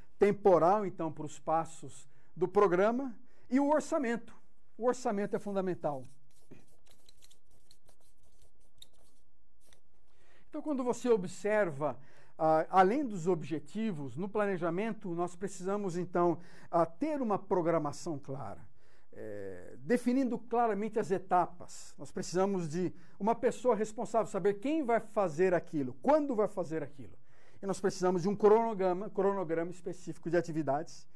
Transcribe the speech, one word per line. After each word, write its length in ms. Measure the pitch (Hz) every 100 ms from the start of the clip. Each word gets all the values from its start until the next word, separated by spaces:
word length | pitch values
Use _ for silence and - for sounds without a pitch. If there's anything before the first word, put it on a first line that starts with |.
| - -
temporal, 640 | 202 202 202 165 170 208 190
então, 260 | 107 160
para 140 | 151 151
os 140 | -
passos 680 | - 160 160 - 135 - - - - -
do 120 | 180
programa. 680 | 202 196 175 214 247 269 - - - -
E 100 | 254
o 80 | 285
orçamento. 680 | 302 - 320 233 233 - - - - - -
O 80 | 240
orçamento 500 | 247 240 202 202 196
é 40 |
fundamental. 680 | 202 196 185 170 156 135 123 - - - - - - - - - - - - - - - - - - - - - - - - - - - - - - - - - - - - - - - - - - - -
Então, 120 | 302
quando 220 | 302 262
você 260 | 247 233 247
observa, 880 | 220 180 - 202 214 180 139 147 120 - - - -
ah, 280 | 160 160 -
além 360 | 180 190 277 262
dos 220 | 196 165
objetivos, 880 | 170 147 151 - 208 220 151 135 127
no 140 | 202
planejamento, 840 | 214 202 180 170 170 226 220 185
nós 220 | 170 175 -
precisamos, 640 | 196 - 185 208 196 175
então, 420 | 170 180 175 160 - - -
ah, 140 | 170 165
ter 360 | - 311 294
uma 160 | 226 190
programação 800 | - 180 165 165 147 - 180 143
clara, 440 | - 139 120 92 - - - - -
eh, 640 | 110 110 101 98 90 85 -
definindo 580 | 139 240 240 254 254 233
claramente 640 | - 233 233 196 220 208
as 120 | 151
etapas. 840 | 185 185 180 165 - 123 - - -
Nós 140 | 143
precisamos 580 | - 185 175 202 190 160
de 240 | 170 175 - - -
uma 160 | 202 226
pessoa 400 | 240 - 247 208
responsável, 520 | 214 - 214 226 196
saber 280 | 202 196 202
quem 280 | 269 320
vai 160 | 240 226
fazer 540 | 220 214 185 147 185
aquilo, 420 | 175 - 156 127 -
quando 340 | 254 311 285 214
vai 120 | 202
fazer 360 | 196 147 160
aquilo. 340 | 143 - 110 - - - - -
E 40 | 196
nós 140 | 185
precisamos 420 | 196 - 180 185
de 80 | 180
um 60 | 202
cronograma, 720 | 208 226 226 196 185 180 208
cronograma 640 | 202 196 196 165 165 175
específico 580 | - 185 170 165 - 170
de 80 | 170
atividades 720 | 170 156 135 143 170 - -